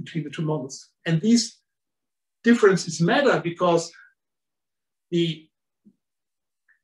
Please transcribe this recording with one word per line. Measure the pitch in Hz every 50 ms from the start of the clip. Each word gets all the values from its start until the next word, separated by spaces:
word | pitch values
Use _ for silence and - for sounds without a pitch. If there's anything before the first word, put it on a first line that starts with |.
between | 160 - - 165 147
the | 147
two | - - 160
models. | 147 156 147 - - - - - _ _ _ -
And | 175 165 160
these | 196 220 233 233 - - - _ _ _ _ _ _ _ _ _ _ _ _ _ _ _ _ _ -
differences | 233 240 233 220 196 190 175 - 170 151 151
matter | 170 185 247 294 269 233 180 151
because | - 170 - - 180 175 170 165 - - - - - _ _ _ _ _ _ _ _ _ _ _ _ _ _ _ _ _ _ _ _ _
the | 175 175 170 165 151 - - _ _ _ _ _ _ _ _ _ _ _ _ _ _ _ _ _ _ _ _ _ _ _ _ _ _ _